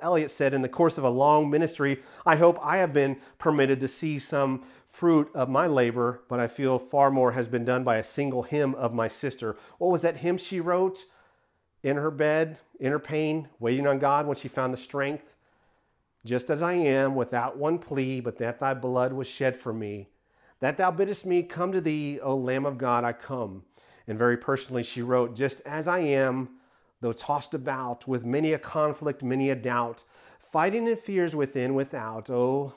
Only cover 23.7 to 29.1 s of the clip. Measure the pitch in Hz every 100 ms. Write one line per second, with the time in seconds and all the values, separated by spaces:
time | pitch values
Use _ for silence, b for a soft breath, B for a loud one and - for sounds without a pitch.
23.7 | b b b b 107 120 120 - 135 135
24.7 | 123 117 123 120 127 120 113 135 135 143
25.7 | 151 160 180 156 135 131 127 127 - b
26.7 | b b b 123 113 - 143 - 151 131
27.7 | 131 127 - - 123 117 143 160 151 -
28.7 | 156 151 143 147